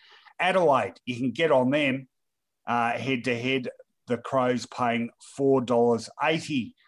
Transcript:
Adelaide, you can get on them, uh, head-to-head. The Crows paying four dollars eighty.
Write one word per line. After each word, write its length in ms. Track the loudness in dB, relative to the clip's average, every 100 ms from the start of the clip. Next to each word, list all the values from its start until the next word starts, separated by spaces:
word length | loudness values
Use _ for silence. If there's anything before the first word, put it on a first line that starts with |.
| -20 -20 -16 -4
Adelaide, 600 | 0 2 4 4 0 -6 -10
you 100 | -4
can 140 | -4
get 180 | 0 2
on 200 | 4 4
them, 380 | 2 0 -2 -8 _ _ _ _ _ -4
uh, 260 | 0 0
head-to-head. 800 | -2 -4 -4 -2 -4 -2 -2 -4 -12 -20 _ -6
The 120 | -6
Crows 480 | -2 -2 0 -2 -4
paying 440 | -4 -2 -2 -4 -10 -16 -2
four 260 | 2 2
dollars 460 | 2 2 2 2 -4 -4
eighty. 540 | -2 -2 -2 -4 -6 -10